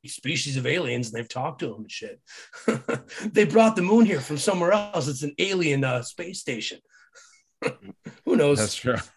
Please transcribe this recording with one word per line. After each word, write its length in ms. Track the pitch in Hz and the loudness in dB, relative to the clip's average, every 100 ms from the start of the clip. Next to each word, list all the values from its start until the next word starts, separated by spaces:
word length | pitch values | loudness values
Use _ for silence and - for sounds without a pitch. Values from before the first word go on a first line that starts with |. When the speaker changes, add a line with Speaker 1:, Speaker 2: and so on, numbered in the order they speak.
| - | -16
Speaker 1:
species 500 | - 160 151 143 135 | -10 -6 -4 -4 -4
of 100 | 131 | -2
aliens 420 | 165 143 123 117 | -2 -2 -4 -4
and 80 | 110 | -8
they've 120 | 117 | -8
talked 320 | 127 143 123 | -6 -6 -6
to 80 | 147 | -8
them 140 | 110 | -10
and 80 | 104 | -14
shit. 300 | - 107 95 _ - - - - | -14 -14 -16 _ -20 -20 -6 -2
<laughs> 680 | - - 120 - - 208 | -2 -4 -8 -8 -10 0
They 120 | 214 | 4
brought 320 | 208 220 220 220 | 6 6 6 4
the 60 | |
moon 220 | 180 226 220 | 4 6 6
here 140 | 160 | 4
from 180 | 127 147 | -4 -4
somewhere 340 | 208 185 170 | -2 0 2
else. 340 | 208 208 190 139 | 2 0 -4 -4
It's 160 | 135 | -4
an 120 | 147 - | -6 -2
alien, 460 | 196 190 160 139 | -2 0 2 2
uh, 180 | 131 127 | 0 -2
space 380 | 117 - 175 208 | -6 -10 -12 -10
station. 400 | - 117 - - _ _ _ - | -8 -8 -8 -12 _ _ _ -20
<laughs> 1000 | - _ _ _ - - 98 - - - | -20 _ _ _ -8 -8 -16 -20 -20 -8
Who 120 | - 359 | 0 4
knows? 220 | 143 139 | 4 4
Speaker 2:
That's 160 | 107 | 0
true. 220 | - 123 120 - | -2 -2 -2 -4